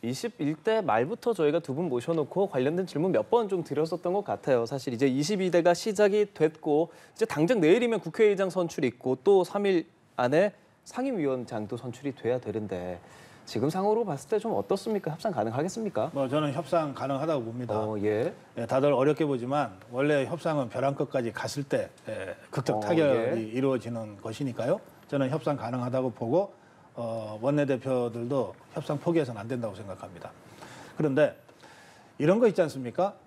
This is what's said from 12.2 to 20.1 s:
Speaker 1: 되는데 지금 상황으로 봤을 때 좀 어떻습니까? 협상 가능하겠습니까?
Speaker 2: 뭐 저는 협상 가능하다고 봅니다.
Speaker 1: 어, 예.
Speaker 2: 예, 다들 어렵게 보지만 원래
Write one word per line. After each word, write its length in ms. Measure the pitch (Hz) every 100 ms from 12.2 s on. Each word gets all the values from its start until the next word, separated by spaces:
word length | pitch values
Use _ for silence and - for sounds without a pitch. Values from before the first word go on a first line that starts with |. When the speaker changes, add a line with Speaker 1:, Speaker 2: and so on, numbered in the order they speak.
| 113 123
Speaker 1:
되는데 600 | 113 107 107 92 90 87 - - - - -
지금 240 | 113 135
상황으로 360 | 185 202 220 220
봤을 240 | 143 -
때 100 | 214
좀 140 | 220 127
어떻습니까? 560 | - 196 - 208 175
협상 220 | 151 226
가능하겠습니까? 760 | 147 107 120 170 226 220 - 131
Speaker 2:
뭐 160 | 139 131
저는 240 | 147 151
협상 400 | 135 160 170 151
가능하다고 500 | 127 135 139 156 151
봅니다. 340 | 113 120 120 107
Speaker 1:
어, 220 | 107 107
예. 340 | 104 107 147 - - -
Speaker 2:
예, 80 | 117
다들 280 | 131 143
어렵게 320 | 131 139 151 156
보지만 480 | 131 120 147 127 95 -
원래 340 | 123 147